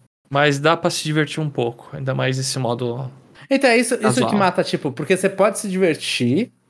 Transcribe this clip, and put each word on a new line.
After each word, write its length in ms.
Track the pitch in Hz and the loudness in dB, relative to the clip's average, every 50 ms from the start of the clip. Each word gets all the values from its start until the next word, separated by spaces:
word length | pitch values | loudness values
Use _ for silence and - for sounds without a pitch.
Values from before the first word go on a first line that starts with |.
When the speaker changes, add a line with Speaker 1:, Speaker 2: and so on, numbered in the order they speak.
| _ _ _ _ _ - | _ _ _ _ _ -2
Speaker 1:
Mas 280 | 139 139 147 147 139 139 | 2 4 4 4 4 2
dá 180 | 147 160 165 | 2 2 2
pra 140 | 165 180 170 | 2 0 -2
se 140 | - - - | -2 -2 -4
divertir 360 | 156 151 156 151 151 - - | -2 0 0 0 0 -2 -4
um 100 | 156 143 | -6 -4
pouco, 400 | 135 131 120 123 135 - - - | -2 -2 -4 -4 -4 -10 -14 -14
ainda 220 | - 151 131 131 131 | -12 -8 -6 -4 -2
mais 240 | 131 131 131 131 131 | -2 0 0 -2 -2
esse 200 | 131 - - 135 | -4 -4 -4 -2
modo 500 | 123 113 120 120 127 120 117 131 131 131 - - - _ - - - - | -2 -2 -2 -2 -4 -4 -6 -6 -8 -10 -12 -16 -20 _ -20 -12 -4 0
Speaker 2:
Então, 220 | 277 269 277 247 | 0 2 4 4
é 60 | 226 | 4
isso, 180 | 247 240 - 254 | 4 2 0 0
isso 80 | - | 0
Speaker 1:
casual. 280 | 214 - - 254 233 226 | 0 0 2 2 0 2
Speaker 2:
que 60 | 214 | 2
mata, 280 | 208 190 180 - 190 - | 2 2 2 2 0 -2
tipo, 260 | - 180 - - 139 | -2 -2 -4 -4 -4
porque 260 | 123 - 151 - 185 | -6 -4 -2 0 0
você 120 | 180 196 185 | 0 0 0
pode 300 | 190 - 196 220 196 - | 0 2 2 2 0 -2
se 100 | - 196 | -4 -4
divertir, 840 | 185 185 190 165 143 - - - - - 123 120 131 190 247 - _ _ _ | -2 2 2 2 0 0 -4 -4 -2 0 2 2 2 2 0 -2 _ _ _